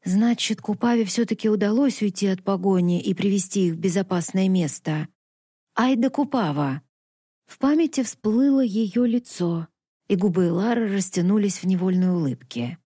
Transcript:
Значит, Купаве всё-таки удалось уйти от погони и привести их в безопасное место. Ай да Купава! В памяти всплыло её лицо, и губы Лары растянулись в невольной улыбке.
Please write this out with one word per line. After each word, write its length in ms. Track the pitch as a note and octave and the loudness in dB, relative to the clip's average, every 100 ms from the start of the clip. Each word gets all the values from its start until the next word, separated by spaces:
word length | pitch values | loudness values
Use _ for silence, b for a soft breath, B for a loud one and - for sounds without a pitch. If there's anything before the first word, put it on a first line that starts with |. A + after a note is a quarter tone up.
Значит, 560 | - F#3+ A#3 A#3 - A3 | 0 0 2 0 -2 -4
Купаве 440 | - G#3 A#3+ A#3+ | -4 -2 0 0
всё-таки 440 | G#3 - A#3 A3 A3 | 0 -2 -2 0 0
удалось 540 | G#3+ G3+ A3 C#4 - | 0 2 2 2 0
уйти 240 | G#3 - G3+ | -2 0 -2
от 160 | F#3+ | -2
погони 580 | - F#3+ F#3+ F#3 F3 F3 | -2 0 2 2 4 2
и 140 | - | 0
привести 540 | F#3 G3+ G3 F#3 G3+ F3+ | -2 0 0 0 0 0
их 60 | |
в 40 | E3 | 0
безопасное 720 | F#3 F3+ F#3+ F3+ E3+ F#3+ F#3+ | -2 -2 -2 -2 0 0 2
место. 600 | F#3 E3 - - D#3 D3+ _ _ _ _ _ _ - | 2 0 -2 -4 -4 -6 _ _ _ _ _ _ 0
Ай 200 | B3 C4 | 2 2
да 140 | B3+ | 0
Купава! 720 | C4+ C#4+ A#3+ F3+ C#3+ C#3+ C3+ _ _ _ _ _ _ _ | 0 -2 0 -2 0 -2 -4 _ _ _ _ _ _ _
В 120 | - | -2
памяти 440 | C4+ D4+ E4 - | 0 2 0 -2
всплыло 580 | A#3+ - G#3+ A3 C#4 C4+ | -4 -4 -2 2 4 4
её 440 | B3+ G3+ A3 A#3 | 2 0 -2 0
лицо, 640 | B3 A#3+ A#3+ - F3 E3+ E3 _ _ _ _ | 0 0 -4 -4 -2 -2 -6 _ _ _ _
и 80 | G3 | 0
губы 340 | G3 F3 F3 | 2 2 0
Лары 420 | E3+ G#3+ A#3+ A3 | 0 0 0 0
растянулись 720 | G3 F#3 - F3 G#3+ G3+ F#3 | -2 -2 -2 0 2 0 -2
в 40 | F3+ | -2
невольной 440 | F#3 F#3 F#3 F#3 | 0 0 2 2
улыбке. 680 | F3 D3 B2 - A#2+ A#2+ E3+ | 0 -2 -4 -10 -8 -8 -10